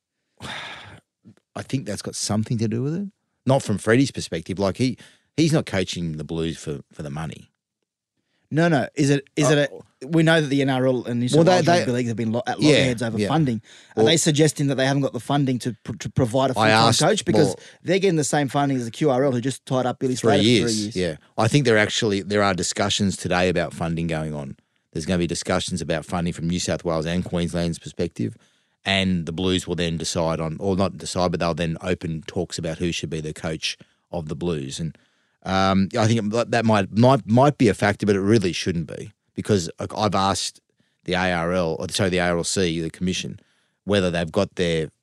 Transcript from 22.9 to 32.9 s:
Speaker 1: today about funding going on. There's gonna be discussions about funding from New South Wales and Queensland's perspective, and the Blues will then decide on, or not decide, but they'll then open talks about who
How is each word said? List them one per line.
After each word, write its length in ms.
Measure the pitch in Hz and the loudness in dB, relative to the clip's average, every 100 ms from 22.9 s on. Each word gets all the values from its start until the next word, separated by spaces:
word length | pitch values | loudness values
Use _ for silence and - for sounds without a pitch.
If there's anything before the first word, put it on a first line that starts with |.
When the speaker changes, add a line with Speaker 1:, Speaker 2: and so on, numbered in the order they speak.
| - 98 87 | 0 -2 -2
Speaker 1:
today 320 | 87 90 92 | -2 0 2
about 240 | 87 76 | 0 -4
funding 340 | - 85 82 85 | -4 -4 -4 -4
going 260 | 78 78 | -4 -6
on. 240 | 76 69 69 _ _ _ | -8 -10 -14 _ _ _
There's 140 | 78 76 | -10 -2
gonna 120 | 90 | 0
be 80 | 85 | 0
discussions 540 | 85 - 90 - 87 | -2 -2 -2 -2 -6
about 240 | 76 80 - | -4 -6 -4
funding 280 | 90 87 | -4 -4
from 140 | - 82 | -4 -4
New 120 | 87 | -2
South 240 | - 80 87 | -2 -4 -2
Wales 200 | 80 82 | -2 -2
and 180 | 87 - | -4 -2
Queensland's 540 | 87 85 85 85 80 | -4 -2 -2 -4 -6
perspective, 580 | - - 87 - 113 - _ _ _ _ 98 | -12 -6 -6 -4 -8 -8 _ _ _ _ -2
and 400 | 98 95 90 82 | 0 2 0 -2
the 80 | |
Blues 340 | 82 92 92 - | -4 0 -2 -2
will 80 | 85 | -4
then 220 | 85 82 | -2 -4
decide 420 | 80 90 80 80 | -4 -2 -2 -2
on, 160 | 80 78 | -6 -4
or 160 | 98 92 | -2 0
not 220 | 92 90 | 0 -4
decide, 340 | 82 92 90 | -8 -2 -2
but 80 | 85 | 0
they'll 160 | 85 82 | -2 -2
then 220 | 85 82 | -4 -4
open 400 | 92 90 85 80 - | -4 -4 -4 -8 -8
talks 320 | 95 82 - | -8 -6 -6
about 180 | 82 80 | -8 -4
who 140 | 87 | -4